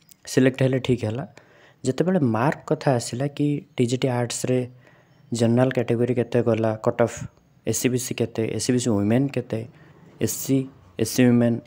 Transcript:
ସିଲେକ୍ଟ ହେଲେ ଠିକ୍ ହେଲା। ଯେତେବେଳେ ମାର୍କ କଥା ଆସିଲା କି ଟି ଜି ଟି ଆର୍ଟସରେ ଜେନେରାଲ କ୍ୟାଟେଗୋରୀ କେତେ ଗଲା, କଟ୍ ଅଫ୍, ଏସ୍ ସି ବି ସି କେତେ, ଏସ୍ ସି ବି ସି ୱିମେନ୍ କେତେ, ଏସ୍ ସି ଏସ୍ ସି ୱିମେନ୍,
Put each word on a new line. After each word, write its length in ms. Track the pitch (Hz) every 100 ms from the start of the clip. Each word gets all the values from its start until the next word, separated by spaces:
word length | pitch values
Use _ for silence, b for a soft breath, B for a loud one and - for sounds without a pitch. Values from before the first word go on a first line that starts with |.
| _ - -
ସିଲେକ୍ଟ 320 | - 131 127
ହେଲେ 160 | 131 131
ଠିକ୍ 260 | 117 120
ହେଲା। 200 | 107 117 175 b b b b b
ଯେତେବେଳେ 360 | 127 127 160 190 131
ମାର୍କ 260 | 110 135 - -
କଥା 240 | 151 151
ଆସିଲା 320 | 123 - 117 143
କି 200 | - 147 143 -
ଟି 100 | - 120
ଜି 100 | 127
ଟି 120 | 135
ଆର୍ଟସରେ 500 | 123 120 - - 127 123 b b b b b _
ଜେନେରାଲ 360 | 117 117 120 131
କ୍ୟାଟେଗୋରୀ 440 | 127 113 117 120
କେତେ 260 | 120 117 120
ଗଲା, 280 | 117 110 110 110
କଟ୍ 200 | - -
ଅଫ୍, 140 | 117 - - - _ _ -
ଏସ୍ 140 | 113
ସି 80 | 127
ବି 100 | 123
ସି 160 | -
କେତେ, 280 | - 113 - 110
ଏସ୍ 100 | 110 -
ସି 40 |
ବି 60 | 123
ସି 120 | 120
ୱିମେନ୍ 380 | 101 101 120 139
କେତେ, 320 | 127 - 110 113 B B B B -
ଏସ୍ 160 | 113 -
ସି 220 | - 135 131 - - -
ଏସ୍ 140 | 110
ସି 80 | -
ୱିମେନ୍, 360 | 127 120 117 113